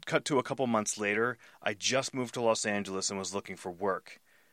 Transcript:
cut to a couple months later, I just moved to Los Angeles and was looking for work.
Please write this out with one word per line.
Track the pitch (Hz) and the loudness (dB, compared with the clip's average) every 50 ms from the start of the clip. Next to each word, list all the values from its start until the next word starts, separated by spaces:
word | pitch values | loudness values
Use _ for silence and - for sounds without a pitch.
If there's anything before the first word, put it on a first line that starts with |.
| - | -4
cut | - - 147 - | 0 0 0 2
to | - 151 127 | 4 2 2
a | - | 2
couple | - 135 139 135 | 2 0 0 2
months | 120 117 107 104 - - | 2 2 2 2 0 -2
later, | 104 104 101 104 110 117 123 120 - - - - - | 0 0 0 2 2 2 0 -2 -6 -12 -20 -20 -6
I | - 110 107 | -4 -4 -4
just | - - - 123 135 127 - - | -2 0 2 2 2 0 0 -2
moved | 131 123 117 - | -4 -4 -4 -2
to | 127 | 2
Los | 120 113 110 - - | 4 4 4 4 2
Angeles | 107 101 101 98 95 95 95 - - | 0 0 0 -2 -2 -4 -2 -2 -2
and | 101 98 | -2 -2
was | 95 90 95 | -4 -4 -4
looking | 101 - - 92 | -4 -6 -6 -10
for | - - 95 | -8 -8 -8
work. | 87 85 101 98 92 - - - - - _ _ _ _ _ _ | -6 -2 0 0 0 -2 -4 -10 -18 -20 _ _ _ _ _ _